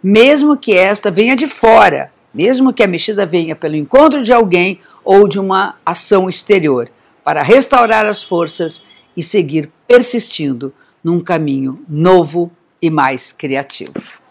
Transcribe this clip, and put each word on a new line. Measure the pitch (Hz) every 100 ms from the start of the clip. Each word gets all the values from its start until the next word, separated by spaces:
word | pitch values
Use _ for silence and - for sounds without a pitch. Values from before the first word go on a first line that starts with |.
Mesmo | 185 214 254 294 294 285
que | -
esta | 185 190 208 208
venha | 170 226 262
de | 294
fora, | - 226 226 202 139 135 _ _
mesmo | - 190 262 262
que | 262
a | 202
mexida | 170 - 202 185
venha | 175 165 156
pelo | 160 156
encontro | 143 - 311 285
de | 226
alguém | 240 208 175 180 190 _ _
ou | - 196 202
de | 185
uma | 190 190 196 -
ação | - 175 - 196 185
exterior, | 170 - 196 151 127 117 _ _ _
para | - 151
restaurar | 143 254 262 254 226 220 214
as | 202
forças | - 175 - - 165 - _ _ _ -
e |
seguir | 151 208 156 156 147 _ -
persistindo | 247 240 233 - - 147 120 131 _ _ _
num | 165 175
caminho | 170 165 151 135 135 131 -
novo | 151 170 185 151 170 175 _ _ _
e | 165
mais | 156 135 135 -
criativo. | - 147 135 - - - - - - _